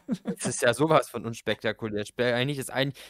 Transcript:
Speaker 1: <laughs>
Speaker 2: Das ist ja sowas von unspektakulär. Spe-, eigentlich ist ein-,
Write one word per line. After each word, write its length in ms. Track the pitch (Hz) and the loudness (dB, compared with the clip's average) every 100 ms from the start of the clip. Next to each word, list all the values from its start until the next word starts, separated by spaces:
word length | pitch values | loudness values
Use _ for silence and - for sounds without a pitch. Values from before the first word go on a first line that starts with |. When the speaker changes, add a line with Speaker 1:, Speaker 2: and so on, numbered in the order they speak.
| - | -2
Speaker 1:
<laughs> 160 | 226 - | -6 -6
Speaker 2:
Das 200 | 185 135 | -6 -4
ist 160 | 117 | 2
ja 120 | 120 | 2
sowas 340 | 117 156 151 123 | 4 4 4 4
von 160 | 120 110 | -4 -8
unspektakulär. 760 | 113 - 107 113 107 113 104 104 | -6 -4 -2 -2 -4 -4 -4 -4
Spe-, 280 | - 120 | -2 0
eigentlich 240 | 120 131 143 | 2 0 -4
ist 120 | 131 | -6
ein-, 220 | 127 139 - - | -2 -2 -4 -12